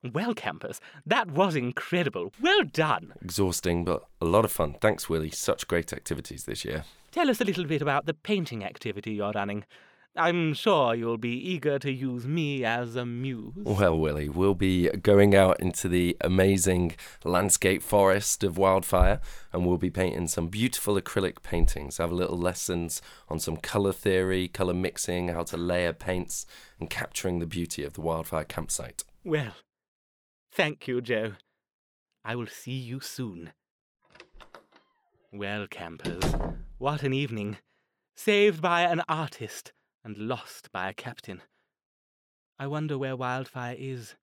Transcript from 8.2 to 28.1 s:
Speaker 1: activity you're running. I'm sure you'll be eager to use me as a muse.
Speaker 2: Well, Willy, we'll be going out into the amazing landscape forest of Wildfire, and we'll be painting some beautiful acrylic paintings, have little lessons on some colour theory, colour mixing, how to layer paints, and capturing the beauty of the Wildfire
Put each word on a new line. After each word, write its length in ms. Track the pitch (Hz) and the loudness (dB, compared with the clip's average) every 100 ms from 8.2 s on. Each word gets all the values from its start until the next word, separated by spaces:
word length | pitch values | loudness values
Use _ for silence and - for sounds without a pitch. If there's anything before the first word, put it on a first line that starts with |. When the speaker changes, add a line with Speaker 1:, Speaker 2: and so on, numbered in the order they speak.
| - 208 160 117 | -2 -2 -2 -6
Speaker 1:
activity 480 | 98 - 117 98 107 | -8 -8 -8 -8 -6
you're 200 | 104 101 | -4 -2
running. 320 | 107 101 101 101 - - _ _ | -2 -4 -4 -10 -20 -20 _ _
I'm 380 | - 170 175 165 | 0 2 2 0
sure 420 | 143 - 180 127 | 0 2 4 4
you'll 220 | 117 117 117 | 2 0 -2
be 200 | 120 120 | -2 -4
eager 420 | 170 180 147 139 | -4 -2 0 -2
to 120 | 139 | -2
use 360 | 131 131 123 120 | -4 -4 -4 -4
me 400 | 160 151 139 117 | -2 -2 -2 -2
as 300 | 117 123 120 | -2 -4 -6
a 100 | 123 | -6
muse. 480 | 120 131 123 110 151 | -4 -6 -6 -10 -8
Speaker 2:
Well, 400 | 202 101 98 80 | -2 4 6 6
Willy, 320 | 78 73 73 | 2 0 -2
we'll 260 | 76 95 | 2 4
be 340 | 92 98 92 82 | 4 2 4 2
going 460 | 92 98 101 101 | 2 6 10 10
out 240 | 98 92 - | 10 8 6
into 300 | 90 - 95 | 2 0 2
the 280 | 90 87 90 | 4 4 2
amazing 760 | 82 92 95 98 90 90 87 - - - | 2 6 6 6 4 4 2 -2 -16 -10
landscape 560 | - 87 98 - 98 95 | 0 2 4 4 4 2
forest 640 | - 104 98 95 101 - | 2 6 6 6 2 0
of 140 | 101 85 | 0 4
Wildfire, 640 | 95 95 92 92 90 101 - - - | 4 4 4 4 6 4 -2 -10 -6
and 120 | 92 | 0
we'll 140 | 90 87 | 2 2
be 100 | 90 | 0
painting 380 | 85 90 - 85 | 0 -2 -2 -4
some 220 | - 85 | -2 -4
beautiful 520 | 101 123 - - 101 | -2 -2 -2 0 -2
acrylic 420 | - - 95 - | 0 -2 -2 -4
paintings, 540 | - 85 82 - 71 - | -6 4 4 4 -4 -4
have 160 | 87 | -2
little 240 | 87 90 87 | 0 -2 0
lessons 640 | 87 87 - 87 85 - - - - | -2 -2 -2 -2 -2 -6 -10 -20 -8
on 80 | 80 | -6
some 180 | - 80 | -4 -6
colour 360 | - 107 98 | -2 0 0
theory, 560 | 95 104 92 92 92 90 | 0 2 2 2 0 -2
colour 260 | - 92 | -2 -2
mixing, 540 | 90 90 - - 90 90 | 0 -2 -4 -4 -2 -2
how 160 | 85 | -4
to 120 | 85 85 | -6 -4
layer 380 | 87 87 87 | -2 0 0
paints, 500 | 82 - 92 82 - - - - _ | -4 -4 -4 -4 -8 -10 -18 -20 _
and 120 | 80 | -8
capturing 480 | - - - 95 87 | -6 -8 -6 -2 -2
the 80 | 82 | -2
beauty 360 | 85 85 - | -4 -6 -6
of 120 | 71 | -8
the 80 | 76 | -6
Wildfire 420 | 80 | -4